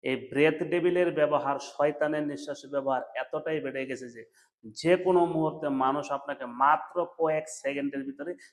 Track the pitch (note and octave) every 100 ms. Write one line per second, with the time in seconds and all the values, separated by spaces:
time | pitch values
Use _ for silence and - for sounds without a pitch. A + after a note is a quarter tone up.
0 | C3 B2+ - C3+ D#3 D#3 E3 F3 E3+ F3
1 | F3 D3+ D3 D3 C3+ C3+ - - D3 D3
2 | D3+ D#3 D3 C#3+ D3+ C#3 C3+ C#3 C3+ B2+
3 | - B2+ C3 D#3 D#3 D#3 C3+ C3+ C3 B2
4 | B2 A#2 A2+ _ _ _ A2+ A2 D#3 F3+
5 | F#3 F3+ E3+ D#3+ D#3 D3+ D3+ C3+ C3 C#3+
6 | C#3+ C#3 - C#3 B2 A#2+ C#3 D3+ - F3
7 | E3+ - D#3+ D#3 D#3 - C3+ C#3+ C#3 C#3
8 | C#3 C#3 D3+ F3+ -